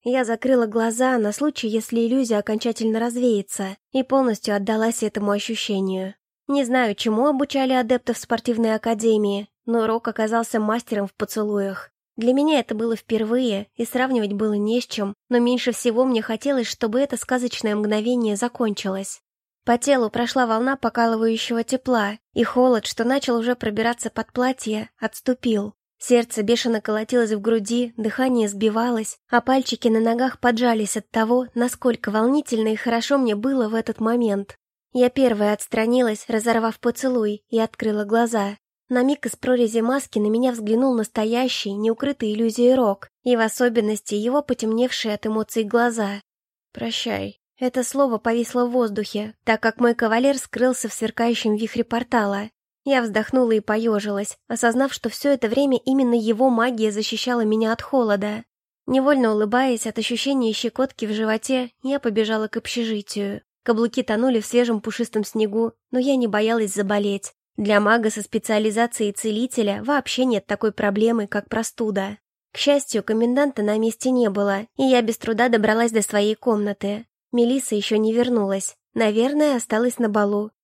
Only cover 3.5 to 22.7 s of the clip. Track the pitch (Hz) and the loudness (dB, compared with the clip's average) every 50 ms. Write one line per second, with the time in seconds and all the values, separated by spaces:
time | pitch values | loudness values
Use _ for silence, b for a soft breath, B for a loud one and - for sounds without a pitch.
3.5 | - - 202 190 196 - _ _ - 262 254 - 269 269 262 247 214 - - 226 | -8 -8 -8 -8 -8 -12 _ _ -2 -2 0 2 2 2 2 2 0 -2 -2 -2
4.5 | 208 202 196 214 214 220 220 226 226 - 220 208 - 208 202 202 202 208 202 - | -2 -2 0 0 0 0 0 0 0 -2 -4 -4 -4 -2 -2 0 -2 -2 -2 -6
5.5 | 226 214 - - 202 190 190 190 190 185 190 190 202 _ _ _ _ _ _ - | -6 -6 -4 -4 -2 -2 0 -2 -2 -4 -6 -8 -10 _ _ _ _ _ _ -2
6.5 | 277 285 269 233 247 262 247 220 208 - - 226 220 220 254 294 294 254 285 277 | 0 0 0 2 2 2 2 0 0 -2 -2 -2 0 2 2 2 2 0 -2 -2
7.5 | - 277 269 254 262 254 247 220 254 240 - - 233 - - - 240 233 - 254 | 0 0 0 2 2 2 2 2 0 0 0 -2 -4 -4 -4 -4 -4 -4 -2 -2
8.5 | 233 220 233 220 220 220 - 226 226 208 220 226 220 214 208 202 202 196 208 - | 0 0 0 0 0 0 0 -2 -2 0 2 2 2 2 2 0 -2 -4 -6 -10
9.5 | _ _ - - 226 233 220 220 220 233 - 233 208 - 220 220 226 233 233 - | _ _ -6 -2 0 0 2 0 0 -2 -2 -4 -2 -2 -2 0 0 0 -2 0
10.5 | - 226 214 214 214 240 - - 226 202 202 190 _ - 214 - - 220 208 208 | -2 -2 0 0 -2 -2 -2 -4 -4 -4 -4 -6 _ -8 -8 -6 -4 -4 -4 -2
11.5 | 208 202 196 196 190 - - - _ _ _ _ - - 226 240 254 277 285 311 | -2 -2 -2 -4 -6 -8 -14 -18 _ _ _ _ -8 -2 2 2 4 4 4 4
12.5 | 311 269 220 - 233 214 226 233 226 208 - - 226 214 220 214 240 254 262 240 | 2 2 0 0 -4 -4 -2 -2 -4 -4 -4 -2 -2 -2 0 0 0 0 2 0
13.5 | 202 196 208 _ _ - 233 - - 254 254 269 262 240 214 202 202 196 214 214 | -2 -2 -6 _ _ -8 -6 -4 -2 -2 0 0 0 0 0 0 -2 -2 0 0
14.5 | 208 202 208 214 226 247 240 - - 220 208 196 208 _ _ - 247 240 240 240 | 0 0 0 0 0 0 -2 -4 -6 -6 -4 -6 -6 _ _ 0 2 2 4 4
15.5 | 247 240 - 254 233 - - 240 220 233 262 262 247 220 220 - 220 220 - 277 | 2 0 0 -2 -4 -2 -2 0 2 2 2 2 2 0 -2 -2 -6 -4 -2 -2
16.5 | 277 262 226 - - - - 220 208 254 277 277 - 226 - - 254 247 247 240 | 0 0 -2 -4 -4 -4 -4 -2 0 0 0 0 -2 -6 -4 -2 -2 -2 -2 -2
17.5 | - - - 220 208 208 208 208 214 214 214 240 247 247 233 214 208 196 240 240 | -6 -4 -4 -2 -2 0 0 0 0 0 0 0 0 0 0 0 -2 -2 -2 -4
18.5 | 240 - 247 214 202 - - 196 190 190 196 - - - _ _ _ _ _ _ | -2 -2 -2 -2 -2 -4 -4 -6 -6 -6 -8 -10 -14 -16 _ _ _ _ _ _
19.5 | _ _ - - 240 247 - 285 277 262 233 214 - - 240 240 - 262 247 226 | _ _ 0 0 0 2 4 2 2 4 2 0 0 -2 -2 0 0 0 2 2
20.5 | 220 220 247 262 277 277 - 233 - 240 233 233 226 220 226 226 226 220 - - | 2 0 0 0 -2 -2 -2 -4 0 0 0 2 2 2 2 0 0 0 -2 -2
21.5 | 240 233 233 - 262 254 - 262 254 226 208 202 214 226 _ _ - - 233 - | -2 -2 -2 -2 -4 -4 0 0 0 2 2 0 -4 -8 _ _ -2 -2 0 0
22.5 | - 247 254 254 | 2 2 4 4